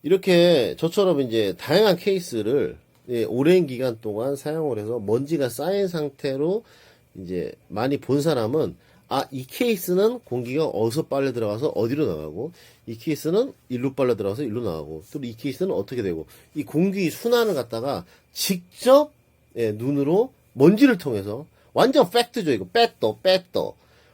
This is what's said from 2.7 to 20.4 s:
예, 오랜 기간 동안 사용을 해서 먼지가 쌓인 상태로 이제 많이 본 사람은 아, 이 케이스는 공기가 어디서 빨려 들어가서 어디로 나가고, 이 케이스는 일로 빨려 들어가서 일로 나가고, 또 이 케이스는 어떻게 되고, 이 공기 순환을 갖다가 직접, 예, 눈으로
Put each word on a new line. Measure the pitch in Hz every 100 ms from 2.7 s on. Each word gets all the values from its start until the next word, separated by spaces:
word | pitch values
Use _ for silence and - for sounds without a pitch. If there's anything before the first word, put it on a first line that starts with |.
| - _ _ -
예, | 120
오랜 | 110 117 143 185 160
기간 | 123 127 113
동안 | 110 104 127 139
사용을 | 151 160 151 110
해서 | 104 120
먼지가 | 101 117 139 165 127
쌓인 | 113 151 202 196
상태로 | 175 147 - 143 135 156 208 - - - _ _ -
이제 | 90 90 78 - _
많이 | 98 127 139
본 | - 139
사람은 | 151 135 110 147 113 - _ _ _
아, | 131 -
이 | 135
케이스는 | 127 - 240 208 175 180 214 247
공기가 | - 123 120 135 160
어디서 | - 113 127 -
빨려 | 139 139
들어가서 | 120 110 104 147
어디로 | - 117 143 131
나가고, | 78 78 80 147 - - _ -
이 | 113
케이스는 | 165 147 151 190 262 - _
일로 | 127 135
빨려 | 135 127
들어가서 | 110 98 107
일로 | 143 107
나가고, | 113 80 73 80 92
또 | 151
이 | 127 113
케이스는 | 139 131 190
어떻게 | 92 202 123
되고, | 98 80 76 - _
이 | 151
공기 | 143 151 190 196 175
순환을 | - 233 240 226
갖다가 | 156 113 113 131 110 - _ _
직접, | - - 185 - - 240 269 294 _ _ _ _ -
예, | 113
눈으로 | 107 123 143 139 180 254 _